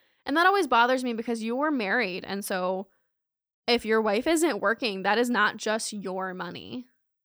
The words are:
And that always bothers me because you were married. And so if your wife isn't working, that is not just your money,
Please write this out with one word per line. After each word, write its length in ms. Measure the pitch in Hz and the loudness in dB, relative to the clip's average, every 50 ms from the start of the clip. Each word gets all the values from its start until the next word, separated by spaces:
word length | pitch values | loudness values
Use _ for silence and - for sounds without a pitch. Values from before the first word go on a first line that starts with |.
| _ _ _ _ _ | _ _ _ _ _
And 120 | 359 285 | -2 2
that 100 | 330 349 | 4 4
always 200 | 370 392 403 330 | 4 4 4 2
bothers 360 | 254 254 233 240 247 262 254 254 | 4 4 4 4 4 2 0 0
me 80 | 247 | -2
because 320 | 233 214 226 247 233 226 220 | -4 -4 -4 -4 -4 -4 -4
you 140 | 226 240 | -4 -2
were 140 | 262 294 311 | -2 0 0
married. 520 | 285 247 208 190 208 247 220 185 180 185 - | 0 0 0 0 0 0 0 -2 -4 -6 -6
And 180 | - 190 196 208 | -6 -6 -6 -4
so 420 | - 202 180 180 185 190 185 196 - _ _ _ _ _ _ _ _ _ _ _ _ _ _ _ | -4 -4 -2 -2 -2 -2 -4 -6 -10 _ _ _ _ _ _ _ _ _ _ _ _ _ _ _
if 160 | 240 240 233 - | 0 0 0 2
your 140 | 214 220 220 | 2 2 2
wife 260 | 214 220 202 226 - | 2 2 0 2 2
isn't 340 | 320 339 302 339 311 202 196 | 2 2 4 4 2 2 2
working, 400 | 202 202 226 - 262 220 190 190 185 | 0 0 0 0 -2 -4 -4 -2 0
that 140 | 202 208 | 2 2
is 120 | 226 254 240 | 2 2 2
not 280 | 247 196 208 196 - | 2 2 2 2 0
just 340 | 220 - 220 214 220 - - | -2 -4 -2 -2 -2 -4 -6
your 420 | 220 202 185 190 185 185 185 185 180 | -8 -8 -8 -8 -6 -6 -6 -6 -6
money, 500 | 185 175 180 - 117 82 - - 254 247 - _ _ _ _ _ _ | -8 -10 -10 -10 -12 -12 -12 -12 -12 -12 -16 _ _ _ _ _ _